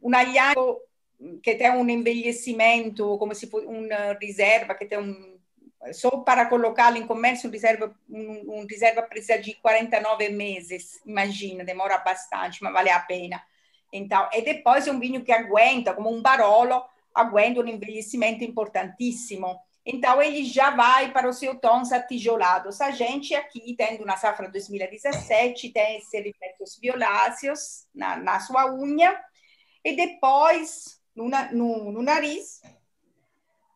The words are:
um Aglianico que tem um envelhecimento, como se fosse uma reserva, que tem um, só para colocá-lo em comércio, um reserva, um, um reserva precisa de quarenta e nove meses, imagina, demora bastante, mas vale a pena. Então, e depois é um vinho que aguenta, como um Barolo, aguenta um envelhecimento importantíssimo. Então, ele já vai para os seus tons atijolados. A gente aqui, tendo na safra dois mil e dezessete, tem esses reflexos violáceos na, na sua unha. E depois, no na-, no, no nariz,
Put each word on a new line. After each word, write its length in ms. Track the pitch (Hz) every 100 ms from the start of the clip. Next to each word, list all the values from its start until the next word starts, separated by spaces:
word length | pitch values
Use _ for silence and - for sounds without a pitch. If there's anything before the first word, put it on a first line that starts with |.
um 120 | 240 247
Aglianico 640 | 254 262 269 277 254 - - _ _ _ 320 170
que 140 | 233 226
tem 160 | 247
um 180 | 254 247
envelhecimento, 1300 | 233 233 233 233 233 254 226 226 233 220 214 208 202
como 160 | 208
se 140 | 208 -
fosse 180 | 214 214
uma 480 | 226 220 208 208 202
reserva, 540 | 208 196 202 226 226 190
que 100 | 208
tem 140 | 208
um, 360 | 202 190 190 185 _ _ _ _ 120
só 180 | - 254 262
para 280 | 262 254 240
colocá-lo 520 | 240 226 233 240 233
em 100 | 226
comércio, 420 | 226 240 247 269
um 20 |
reserva, 440 | 208 226 220 214 - _
um, 520 | 220 214 214 208 214
um 80 | 208
reserva 320 | 208 226 226
precisa 380 | 226 220 208 220
de 160 | 202 -
quarenta 420 | 226 220 226 226
e 40 |
nove 280 | 214 214 208
meses, 720 | 202 208 190 175 180 - - 220
imagina, 560 | 202 202 202 196 185
demora 340 | 180 185 196 190
bastante, 640 | 185 185 - 196 180 175
mas 100 | 196
vale 200 | 185 185
a 80 | 175
pena. 420 | - 180 175 175 - _ _ _ _
Então, 380 | 196 196 196 -
e 120 | 220
depois 420 | 226 302 240 269 285
é 60 |
um 80 | 262
vinho 240 | 247 254
que 80 | 247
aguenta, 640 | 233 233 208 240 262 226 190
como 160 | 220
um 100 | 226
Barolo, 640 | 262 262 208 214 247 247 254 _ _ -
aguenta 460 | 226 202 226 247
um 60 | 226
envelhecimento 760 | 214 202 220 214 247 226 220
importantíssimo. 1160 | 233 233 208 185 185 - 247 233 - 190 185 240 _ _ -
Então, 320 | 269 254 262
ele 220 | 302 294
já 280 | 254 262 269
vai 420 | 254 240 262 269
para 160 | 262 247
os 100 | 247
seus 180 | 262 254
tons 320 | 233 240 247
atijolados. 880 | 247 247 247 214 226 180 185 190 202
A 100 | 269
gente 420 | 247 240 277 285
aqui, 400 | 294 294 240 226 240
tendo 260 | 220 220
na 140 | 214 190
safra 320 | 214 214 190
dois 180 | 196 196
mil 140 | 196
e 60 | 185
dezessete, 840 | 220 285 277 - 220 247 247 240
tem 280 | 226 214 220
esses 120 | -
reflexos 680 | 214 202 - 185 - 196 -
violáceos 1120 | 240 247 220 208 220 240 277 294 - - _ -
na, 220 | 190 180
na 240 | 185 190
sua 280 | - 262 269
unha. 480 | 262 285 294 349 392 - _ _ _ _ _ 311
E 100 | 277
depois, 1040 | 349 - 269 277 320 330 311 - - - _ 226
no 140 | 233
na-, 240 | 269 262
no, 360 | 240 233 220 208
no 100 | 214
nariz, 580 | 254 311 294 330 - - - _ _ _ _ _ _ _ _ _ _